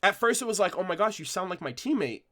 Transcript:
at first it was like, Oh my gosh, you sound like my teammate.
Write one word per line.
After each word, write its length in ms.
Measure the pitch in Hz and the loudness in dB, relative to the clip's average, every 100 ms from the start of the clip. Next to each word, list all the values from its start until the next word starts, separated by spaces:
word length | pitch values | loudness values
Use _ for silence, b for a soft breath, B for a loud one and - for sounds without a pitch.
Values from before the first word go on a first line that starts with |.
at 120 | 190 | 4
first 260 | 196 233 240 | 4 2 2
it 40 | |
was 140 | 262 190 | 0 2
like, 180 | 190 160 | 2 2
Oh 60 | |
my 120 | 151 | -4
gosh, 240 | 165 214 208 | 2 0 0
you 60 | |
sound 240 | 151 - 185 | -6 -6 -4
like 120 | 180 | -6
my 120 | 147 | -8
teammate. 500 | 123 254 294 143 110 _ | -6 -2 0 0 -4 _